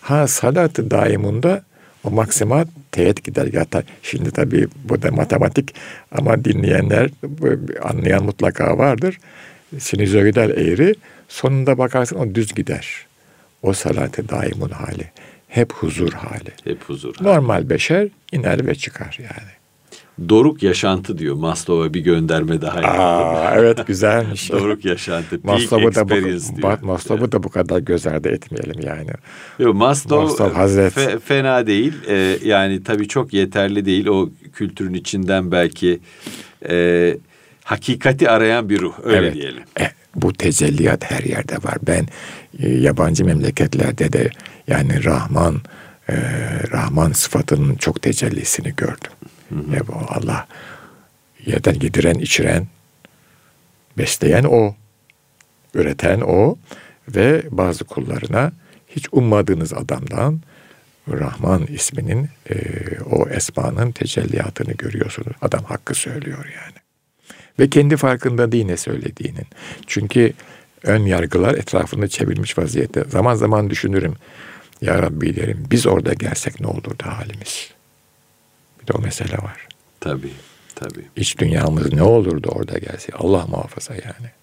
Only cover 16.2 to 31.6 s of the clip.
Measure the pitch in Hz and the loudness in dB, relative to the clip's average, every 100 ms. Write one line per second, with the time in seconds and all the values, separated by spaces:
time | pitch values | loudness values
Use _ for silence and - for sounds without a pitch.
16.2 | - - - - - 71 - 69 - - | -10 -12 -14 -16 -8 -8 -8 -10 -10 -2
17.2 | 185 180 127 98 76 80 - 170 208 _ | 4 4 4 0 0 -2 2 0 0 _
18.2 | - 165 110 92 131 139 - - - - | -8 -4 0 0 -2 -4 -6 -12 -14 -12
19.2 | 120 - 104 - _ _ _ - - - | -14 -16 -18 -20 _ _ _ -20 -20 -12
20.2 | 87 107 139 147 160 90 104 92 95 82 | 4 6 6 4 0 2 2 0 -2 -6
21.2 | 78 71 82 82 - 85 82 85 85 82 | -4 -2 -2 -4 0 0 0 0 2 2
22.2 | 82 80 78 82 78 85 82 90 90 85 | 2 0 0 -2 -2 0 0 4 4 4
23.2 | 82 82 85 107 117 117 113 98 104 113 | 2 2 2 6 6 4 0 2 4 4
24.2 | 113 101 - 82 101 104 95 87 - 85 | 0 -6 -4 -2 0 -2 -2 -4 -4 -6
25.2 | 82 85 95 101 120 117 110 110 101 101 | -4 -8 0 0 2 4 4 4 2 2
26.2 | 92 90 76 - 98 107 107 90 - 107 | 0 -4 -6 -2 0 0 -2 -6 -2 -2
27.2 | 117 - - - - 90 71 87 80 78 | 0 0 -2 -2 0 0 0 -2 0 -2
28.2 | 76 - - - - 80 71 76 - - | -2 -4 -6 -10 -8 -8 -8 -8 -10 -12
29.2 | - - - - 123 101 120 143 - 147 | -14 -20 -20 0 2 4 4 2 2 2
30.2 | 156 147 101 82 98 98 95 95 135 95 | 2 2 2 4 4 6 4 4 0 0
31.2 | - 139 135 127 | 0 0 4 2